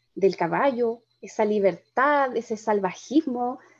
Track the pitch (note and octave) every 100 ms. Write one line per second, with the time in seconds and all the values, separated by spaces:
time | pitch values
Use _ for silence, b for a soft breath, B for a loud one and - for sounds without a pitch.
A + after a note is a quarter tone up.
0 | _ - F#3 F3+ E3+ E3 C#4 A#3+ A#3 A#3
1 | _ _ G#3 - A3 G#3+ G3 F3 _ -
2 | C#4 C#4+ C4+ A#3 A3+ G#3+ - G#3 F#3 -
3 | - C4+ D4 B3 B3 C4+ B B